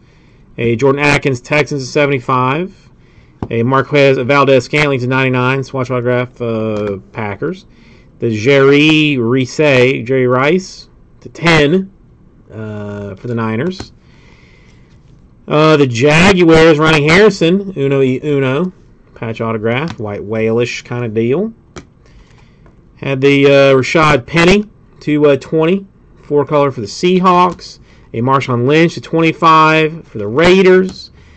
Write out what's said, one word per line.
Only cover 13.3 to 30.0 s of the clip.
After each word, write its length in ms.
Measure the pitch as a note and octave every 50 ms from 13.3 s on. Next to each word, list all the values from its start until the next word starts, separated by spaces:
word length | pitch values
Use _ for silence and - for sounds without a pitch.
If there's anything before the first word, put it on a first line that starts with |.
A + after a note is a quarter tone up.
| A#2
Niners. 560 | A2+ A2+ A2 A2 A2 C#3 F3+ F#3 F#3+ - - - _ _ _ - - - - - - - - _ - _ _ - - _ _ - - _ - - - - _ _ _ _
Uh, 280 | - D3 D3+ D#3 D#3 D#3
the 120 | D3 C#3+
Jaguars, 880 | C3 A#2 A2 B2+ D3 D3+ D#3+ F3 G3+ G3 F3+ F3 D#3+ D#3+ D#3+ D#3+ E3 D#3
Ronnie 280 | C#3+ D#3 D#3 D#3+ D#3 C#3+
Harrison, 680 | D#3 E3 F#3+ G#3+ G#3+ G3 - F3 D#3+ F3+ G3+ G3+ G3 F#3
Uno 240 | D3 C#3 C#3 C#3 C#3
y 200 | C3+ B2+ B2+ B2+ -
Uno, 480 | D3+ C#3+ C#3 C3+ C3 C3 C#3+ F3+ F#3+ - _ _ _ _ _ _ _ -
patch 260 | - B2 A2+ A2+ -
autograph, 580 | A#2 A2+ A2+ A2+ G#2 A2+ A#2 B2+ D3+ F3 - -
white 220 | A2+ G#2 G2+ F#2+
whalish 640 | - G2+ A2 A2 A2 A2 A2+ A#2+ B2 A#2+ - - -
kind 180 | - B2 A#2+ A#2+
of 120 | A2+ G#2
deal. 360 | A2+ A2+ A#2 B2+ E3+ G#3+ A3+ A3+ _ _ _ - - - _ _ _ _ _ - - - _ _ _ _ _ _ _ - - _ _ _ _ _
Had 220 | _ - C#3 C#3 C3
the, 280 | C3+ C#3 C#3 C#3 C#3
uh, 260 | C#3 C#3 C#3 C#3 C#3 C3+
Rashad 540 | C3 B2 - - E3+ D#3 D3+ D3 B2+ -
Penny 380 | - - E3+ E3+ F3 G3 G#3 G#3 - - _ _ _ _ -
to, 240 | - - D3 D3 D3
uh, 100 | D3 C#3
twenty, 500 | C3+ - - - D#3+ D#3+ E3 F#3 G3 G3 - _ _ _ _ _ -
four 240 | - - D3 D3 C#3
color 260 | - D#3 D3 C#3+ C#3
for 100 | C3 C3
the 60 | A2
Seahawks. 920 | G2 - - - F3+ F#3 F3+ F3+ F#3+ F3+ F3 F3+ F3+ F3 - - - - - - _ _ _ _ _ -
A 80 | A2+
Marshawn 460 | A#2+ C3 C3+ C#3 B2+ - B2+ A#2 A#2+
Lynch 260 | C3 D3 D#3+ E3+ E3 -
to 80 | -
twenty-five 1040 | A#2+ - - D#3+ E3 D#3+ D3+ - - E3 D#3+ D#3 D#3 D#3 D#3 D#3 D#3 D3+ D#3+ D#3+